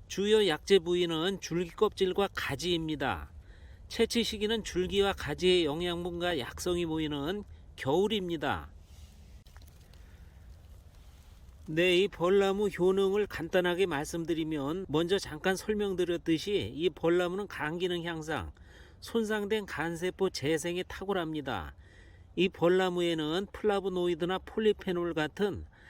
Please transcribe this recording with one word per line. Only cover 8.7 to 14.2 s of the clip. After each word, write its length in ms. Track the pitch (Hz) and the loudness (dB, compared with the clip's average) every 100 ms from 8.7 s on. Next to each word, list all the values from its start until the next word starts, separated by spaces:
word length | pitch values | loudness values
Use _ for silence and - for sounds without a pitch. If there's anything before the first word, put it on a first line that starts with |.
| - - - - - - - - - - - - - - - - - - - - - - - - - - - - - - | -18 -20 -20 -20 -20 -20 -20 -20 -20 -20 -20 -20 -20 -20 -20 -20 -20 -20 -20 -20 -20 -20 -20 -20 -20 -20 -20 -20 -18 -4
네, 320 | 156 180 175 | 2 4 6
이 100 | 202 | 4
벌나무 600 | - 175 196 196 196 208 | 2 4 4 4 2 0
효능을 580 | - 180 190 196 202 202 | 2 2 4 4 2 -2
간단하게 600 | - 165 185 175 175 190 | -4 0 2 2 2 0
말씀드리면 1000 | 143 151 170 | 0 -4 -4